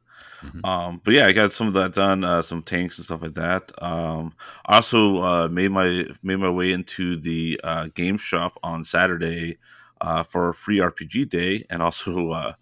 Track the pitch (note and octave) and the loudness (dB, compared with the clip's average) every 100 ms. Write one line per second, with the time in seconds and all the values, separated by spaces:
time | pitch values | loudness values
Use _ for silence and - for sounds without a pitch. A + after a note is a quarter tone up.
0 | _ - - - C#2+ E2 F#2 F2+ F2 F2 | _ -20 -20 -20 -16 -8 -4 -2 -4 -4
1 | G#2 C#3 G2 G2+ G#2 - A2 F#2+ F#2 G2 | 2 6 6 6 4 2 0 2 2 2
2 | G2 F#2+ F2+ E2+ - E2+ D#2+ F2 F2+ - | 2 2 2 0 0 -8 -4 -4 -4 -6
3 | E2+ E2 E2 D2+ E2+ F#2 - - E2+ E2 | -10 -8 -8 -6 -2 -2 -4 -10 -6 -4
4 | D#2+ D#2+ E2 - - - - G#2+ - A#2 | -4 -6 -8 -12 -20 -12 6 6 6 6
5 | G#2 F#2 F#2 F2 E2 F2 G2 G2 F#2 F2+ | 6 4 2 2 2 2 2 4 2 0
6 | - - F#2+ F#2+ F#2 F2+ F#2 F#2 - - | -4 -8 -4 0 0 2 2 0 -4 -4
7 | F2 E2 E2 D#2+ E2 - E2 E2 D#2+ - | -4 -2 -4 -2 -4 -4 -4 -6 -6 -4
8 | F2+ G#2 - E2+ F2+ - E2+ E2 D#2+ E2+ | -2 -2 -2 -2 -2 -6 -8 -8 -2 2
9 | F#2 E2+ E2 E2+ E2 - _ - - - | 2 0 -4 -4 -8 -10 _ -20 -20 -8
10 | E2 E2 E2+ F2+ F2 - - G2+ F2 - | -2 -2 -2 -2 -2 -2 0 2 2 -2
11 | D#2 A#2+ C#3 E2+ F2+ G#2+ - E2+ E2+ - | -8 -4 -2 -2 0 -2 -4 -2 -2 -2
12 | F#2+ F2 E2 D#2+ B1 - | -6 -2 -2 -4 -6 -10